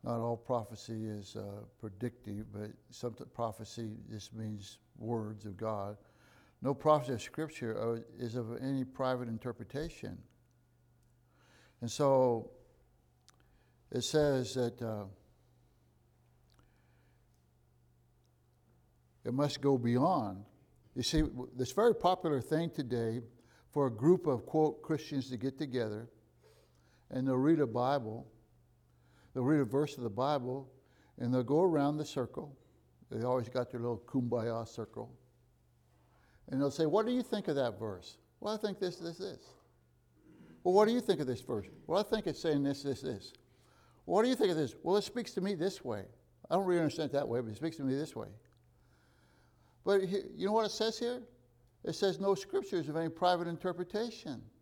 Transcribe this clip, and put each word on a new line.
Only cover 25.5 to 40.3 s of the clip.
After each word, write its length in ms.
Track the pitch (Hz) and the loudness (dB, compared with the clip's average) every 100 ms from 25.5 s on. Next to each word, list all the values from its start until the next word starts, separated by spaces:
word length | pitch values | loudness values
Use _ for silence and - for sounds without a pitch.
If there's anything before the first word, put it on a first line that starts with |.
| 135 | -4
together, 540 | 147 123 110 104 120 _ _ _ - - _ _ _ _ _ | -4 -2 -2 -4 -10 _ _ _ -20 -20 _ _ _ _ _
and 180 | 127 131 | -2 2
they'll 100 | 127 | 4
read 240 | 139 160 | 6 6
a 60 | 135 | 4
Bible, 640 | 113 123 143 110 110 131 - _ _ _ _ _ _ _ _ - | 2 2 2 -2 -10 -12 -20 _ _ _ _ _ _ _ _ -10
they'll 100 | 127 | -2
read 160 | 127 156 | 4 4
a 60 | |
verse 320 | 123 135 147 139 | 4 2 0 -2
of 80 | |
the 60 | 120 | -6
Bible, 600 | 101 135 147 123 131 127 - _ _ _ - | 0 2 2 0 -6 -8 -20 _ _ _ -6
and 160 | 120 | 0
they'll 80 | 127 | 2
go 180 | 120 151 | 4 6
around 360 | 185 160 143 151 | 6 6 4 2
the 80 | |
circle. 520 | 151 - 120 - 143 139 _ _ _ _ - | -4 -4 -4 -6 -12 -16 _ _ _ _ -10
They 140 | 113 | -4
always 240 | 120 127 117 | 0 0 0
got 200 | 127 123 | -2 -2
their 120 | 123 | -4
little 180 | 120 117 - | -4 -4 -2
kumbaya 580 | 135 120 120 113 113 113 | -2 0 0 0 -4 -6
circle. 440 | - 110 110 113 123 _ _ _ _ _ _ _ _ _ _ _ _ - | -10 -10 -10 -12 -14 _ _ _ _ _ _ _ _ _ _ _ _ -6
And 140 | 131 | 0
they'll 100 | 139 | 0
say, 160 | 131 160 | 2 4
"What 180 | 180 | 4
do 60 | 220 | 2
you 120 | 247 | 0
think 260 | 247 214 185 | 0 -4 0
of 80 | 143 | 0
that 200 | 123 98 | 0 -2
verse?" 420 | 110 92 - - _ _ | -8 -8 -12 -20 _ _
"Well, 160 | 208 | -6
I 20 | 214 | -2
think 200 | 214 190 | -2 -2
this, 180 | 180 175 | -4 -4
this, 220 | 170 165 | -10 -8
this." 360 | 190 - - - _ _ _ _ _ _ - | -10 -10 -18 -20 _ _ _ _ _ _ -20